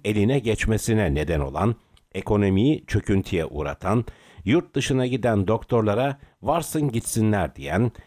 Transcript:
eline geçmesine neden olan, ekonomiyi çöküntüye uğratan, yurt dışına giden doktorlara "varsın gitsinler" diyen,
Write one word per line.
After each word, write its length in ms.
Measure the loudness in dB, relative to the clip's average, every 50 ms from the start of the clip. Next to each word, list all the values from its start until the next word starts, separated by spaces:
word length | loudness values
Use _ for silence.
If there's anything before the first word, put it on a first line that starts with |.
| -2
eline 340 | -2 0 2 2 2 2 0
geçmesine 720 | 0 0 -2 0 0 0 0 0 0 0 2 2 2 2 0
neden 260 | 0 0 0 0 -2
olan, 360 | -2 -2 -2 -2 0 0 -2 -4 _ _ _ _ _ _ -10
ekonomiyi 720 | -8 -2 0 2 2 2 4 4 4 4 2 2 0 -2
çöküntüye 580 | -4 -4 -2 0 2 0 0 0 0 -2 -4 -4
uğratan, 600 | -4 -4 -6 -6 -6 -6 -4 -2 0 0 0 -2 -4 -10 -20 -20 -20 -16 -8 -2
yurt 300 | 2 2 2 0 0 -4
dışına 320 | -4 -2 0 0 0 0
giden 400 | 0 -2 -2 0 0 2 2 2
doktorlara 720 | 0 0 -2 -2 0 0 2 2 2 0 0 0 -2 -4 -6 -12 -20 _ -10
"varsın 500 | -4 -2 -2 -2 -2 -2 -2 -2 -2 0
gitsinler" 640 | -2 -4 -4 -2 0 2 2 2 2 2 0 -4 -6
diyen, 360 | -8 -8 -4 -2 0 0 -2 -4 -8 -20